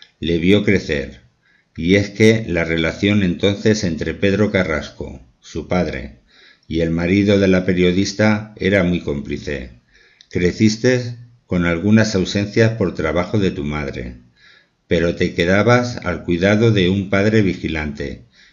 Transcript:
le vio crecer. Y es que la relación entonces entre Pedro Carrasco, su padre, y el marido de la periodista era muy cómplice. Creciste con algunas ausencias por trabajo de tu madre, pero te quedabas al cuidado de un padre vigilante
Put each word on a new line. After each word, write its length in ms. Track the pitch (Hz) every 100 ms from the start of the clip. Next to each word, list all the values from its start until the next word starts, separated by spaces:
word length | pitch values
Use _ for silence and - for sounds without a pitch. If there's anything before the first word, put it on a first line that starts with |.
| - -
le 180 | 80 82
vio 260 | 87 101
crecer. 580 | 104 92 - 71 69 - _ _ _ _ _ -
Y 200 | 82 101
es 120 | 104
que 380 | - 110 110 110
la 180 | 85
relación 600 | 82 82 80 - 101 104
entonces 600 | 92 78 98 101 110 104
entre 300 | 87 78 82
Pedro 360 | 80 98 98 107
Carrasco, 720 | 95 82 76 71 - 71 67 - _
su 280 | - 82 73
padre, 520 | 90 76 69 - - _ _ _ _ -
y 140 | 80
el 100 | 82
marido 480 | 82 87 101 104 101
de 100 | 95
la 180 | 92 98
periodista 880 | 90 90 90 98 - 107 104 - -
era 280 | 95 98
muy 160 | 87 87
cómplice. 800 | 80 71 69 73 78 69 62 - _ _ _ _ _
Creciste 840 | 90 90 - 110 107 127 123 117 - - _ -
con 200 | 90 85
algunas 480 | 85 101 110 101
ausencias 560 | 95 90 101 101 117 113 117
por 160 | 90
trabajo 440 | 82 80 82 90 107
de 120 | 90
tu 140 | 73
madre, 500 | 73 76 69 71 62 - _ _ _ _ _ _ -
pero 260 | 87 85
te 200 | - 87
quedabas 640 | - 85 98 107 123 - -
al 200 | 90 80
cuidado 460 | 80 85 98 107 117
de 180 | 101 90
un 220 | 98 95
padre 320 | 98 104 110
vigilante 800 | 95 - 80 78 76 71 69 - - _ _